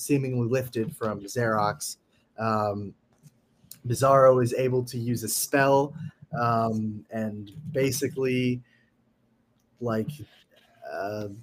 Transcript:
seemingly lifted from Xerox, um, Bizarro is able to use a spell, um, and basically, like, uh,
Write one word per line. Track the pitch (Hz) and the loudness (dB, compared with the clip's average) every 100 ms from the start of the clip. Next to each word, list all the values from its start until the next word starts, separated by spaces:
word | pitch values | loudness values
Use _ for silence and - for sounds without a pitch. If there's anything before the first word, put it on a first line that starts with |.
seemingly | - 143 131 123 117 | -2 0 0 -2 0
lifted | 131 127 113 110 | 0 -2 -4 -4
from | - 110 101 | -4 -4 -4
Xerox, | 98 123 117 107 104 143 - - _ _ _ - | -6 -2 0 2 0 -2 -10 -12 _ _ _ -6
um, | 113 107 107 104 98 - _ _ - _ _ _ _ - 123 | -2 0 0 -2 -8 -14 _ _ -20 _ _ _ _ -12 -6
Bizarro | 117 135 139 131 127 | 0 6 8 8 8
is | 120 | 4
able | 127 131 127 | 2 0 0
to | 123 127 | -2 -6
use | 117 117 | -4 -4
a | 107 | -4
spell, | - - 143 139 139 147 151 - - - 147 | -4 0 2 6 4 2 -4 -14 -14 -12 -2
um, | 120 113 113 110 107 104 - | 0 2 2 0 -4 -8 -10
and | 113 107 104 101 - - | -6 -6 -6 -12 -14 -6
basically, | 131 135 123 135 131 131 127 127 123 - _ _ _ _ _ _ _ _ _ _ _ | -2 0 0 -4 -2 -2 0 0 -2 -8 _ _ _ _ _ _ _ _ _ _ _
like, | 120 110 107 - 104 _ _ _ _ _ 67 | -2 -2 -2 -8 -16 _ _ _ _ _ -12
uh, | 76 98 107 104 104 | -8 -6 -6 -8 -12